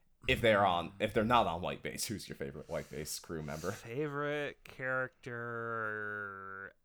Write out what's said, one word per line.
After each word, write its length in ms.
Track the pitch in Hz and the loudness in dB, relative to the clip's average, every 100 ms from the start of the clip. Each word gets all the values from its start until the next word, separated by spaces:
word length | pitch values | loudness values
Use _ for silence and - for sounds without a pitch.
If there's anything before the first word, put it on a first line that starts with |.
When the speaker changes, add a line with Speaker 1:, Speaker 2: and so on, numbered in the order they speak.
| _ _ - | _ _ 0
Speaker 1:
if 140 | 123 | 4
they're 240 | 120 101 101 | 6 8 8
on, 260 | 87 90 - | 6 0 0
if 140 | 107 | 2
they're 100 | 110 | 4
not 220 | 110 123 98 | 6 6 6
on 160 | 85 | 2
White 200 | 82 71 | -2 -4
Base, 220 | - 71 | -6 -4
who's 240 | - 98 - | -4 -6 -8
your 80 | - | -8
favorite 320 | 69 73 - | -8 -8 -6
White 220 | 80 71 | -6 -4
Base 280 | 69 76 - | -6 -6 -6
crew 240 | - 82 | -6 -6
member? 300 | 76 78 85 | -4 -4 -4
Speaker 2:
Favorite 840 | 113 117 120 151 143 147 147 143 - | -6 -6 -4 -2 -2 -2 -2 -4 -6
character, 2000 | - - 131 131 127 - - 120 120 117 117 113 110 107 104 104 101 98 98 95 98 - | -16 -6 -2 0 -2 -6 -10 -8 -6 -4 -4 -2 -2 -2 -4 -6 -8 -10 -10 -10 -12 -14